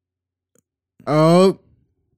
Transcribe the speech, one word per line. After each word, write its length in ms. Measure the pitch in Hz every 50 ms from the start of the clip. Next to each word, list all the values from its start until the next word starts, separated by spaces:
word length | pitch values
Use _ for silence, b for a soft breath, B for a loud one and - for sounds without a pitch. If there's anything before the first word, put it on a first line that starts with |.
| _ _ _ _ _ _ _ _ _ _ _ _ _ _ _ _ _ _ _ _ -
Oh. 520 | 123 147 151 156 165 170 180 190 196 - - _ _ _ _ _ _ _ _ _ _ _